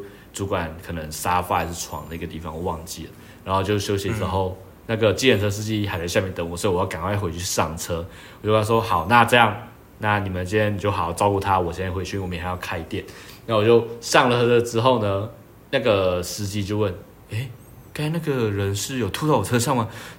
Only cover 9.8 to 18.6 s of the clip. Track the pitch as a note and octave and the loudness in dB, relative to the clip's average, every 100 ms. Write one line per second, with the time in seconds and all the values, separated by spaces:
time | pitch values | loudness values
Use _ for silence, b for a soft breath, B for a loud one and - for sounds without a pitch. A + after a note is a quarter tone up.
9.8 | - - G#2+ G#2 G2 F2+ F2+ G#2+ G#2 G2+ | -20 -4 0 0 0 -4 0 2 2 0
10.8 | G2+ F#2 E2+ F2 G2+ G2 G2 F#2 E2+ E2+ | -2 0 -2 2 2 2 2 2 0 -4
11.8 | F#2 F#2 F2 G2 F#2 F2 F2+ F2+ - F2+ | -4 -4 -6 -6 -6 -6 -6 -6 -6 -8
12.8 | D#2+ F#2 - B B B - A2 A2 A#2 | -6 -8 -8 B B B 0 4 8 6
13.8 | A#2 - - D#3 B2+ A#2+ A#2+ A#2+ A#2 A2+ | 6 -6 2 4 6 4 4 4 2 2
14.8 | B2 A#2+ G2+ G2 G#2 - - - - C3+ | 4 4 2 -2 -4 -10 -20 -20 -4 0
15.8 | A#2 G2 F#2 F2+ F2 - G2+ G#2 F#2+ G#2+ | 2 4 4 0 -2 -6 -4 -4 -2 0
16.8 | G2+ - - - - A2 C3+ - - - | 0 -4 -14 -20 -10 -8 -8 -12 -20 -20
17.8 | - - D3+ E3+ D#3 C3 A2 G2 | -12 -6 -2 -2 -2 0 0 0